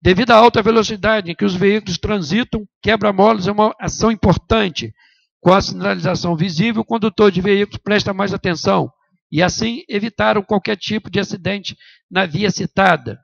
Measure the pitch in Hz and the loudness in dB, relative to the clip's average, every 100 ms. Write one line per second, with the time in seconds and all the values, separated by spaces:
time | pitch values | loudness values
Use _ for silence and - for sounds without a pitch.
0 | 156 180 233 226 233 233 220 226 208 220 | 2 2 6 6 6 4 2 2 0 -2
1 | 190 220 170 170 202 180 196 208 208 170 | -2 -2 -2 -2 -2 2 2 2 -2 -8
2 | - 208 151 196 247 226 208 _ - 220 | -4 -4 -2 -2 -2 -6 -8 _ -2 0
3 | 208 196 202 226 180 208 214 - 196 - | 0 4 4 4 -2 0 0 0 -8 -2
4 | 220 220 214 170 _ 226 202 - 117 - | 0 2 2 0 _ 0 0 -4 -10 -14
5 | _ _ _ _ 175 190 190 196 190 190 | _ _ _ _ 2 4 2 -6 -4 -2
6 | 175 175 175 165 196 156 220 226 220 226 | -2 -4 -4 -2 -2 -2 -2 -2 -2 -2
7 | 214 - 214 180 190 202 202 - - 208 | -2 2 2 2 0 0 0 -6 -2 -2
8 | 196 190 196 175 190 170 - 196 131 _ | -2 -4 -4 -4 -4 -4 0 0 -2 _
9 | _ _ _ 151 180 - 220 240 - 208 | _ _ _ -2 0 0 -4 -6 -6 -6
10 | 220 - 214 214 196 208 - 214 - 214 | -6 -2 0 0 0 -2 -2 -6 -4 -6
11 | - 185 196 202 170 202 185 - _ _ | -4 -4 -4 -6 -6 -6 -8 -16 _ _
12 | _ 185 190 151 208 - 175 - 190 160 | _ -4 -2 -2 -2 -2 -4 0 2 2
13 | 123 101 | -2 -14